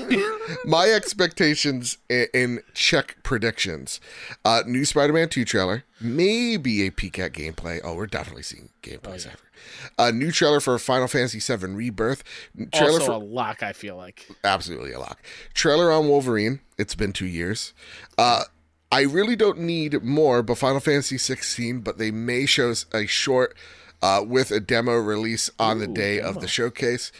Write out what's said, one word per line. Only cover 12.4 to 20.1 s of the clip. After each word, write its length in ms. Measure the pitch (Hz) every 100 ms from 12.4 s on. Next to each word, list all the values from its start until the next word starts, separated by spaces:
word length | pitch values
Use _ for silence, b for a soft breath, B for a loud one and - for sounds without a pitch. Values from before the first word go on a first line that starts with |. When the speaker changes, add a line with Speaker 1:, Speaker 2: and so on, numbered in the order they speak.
| B - 113
Speaker 2:
Trailer 200 | 156 147 165
Speaker 1:
Also 40 | 139
Speaker 2:
for 60 |
Speaker 1:
a 60 | 113
lock, 440 | 104 120 110 110
I 120 | 107
feel 240 | 95 104 90
like. 320 | 90 - - 101 101
Speaker 2:
Absolutely 480 | 95 87 73 67
a 60 | 62
lock. 220 | 64 - B B B
Trailer 380 | - 165 151 175
on 160 | 160 151
Wolverine. 540 | 143 131 110 107 135 - -
It's 180 | 107 -
been 160 | 104
two 160 | 95 92
years. 460 | 82 87 110 - - B B B -
Uh, 280 | 120 117 - _ _ _ _
I 100 | 127 139
really 300 | 156 214 226
don't 220 | 208 170
need 460 | 170 170 151 143
more, 400 | 110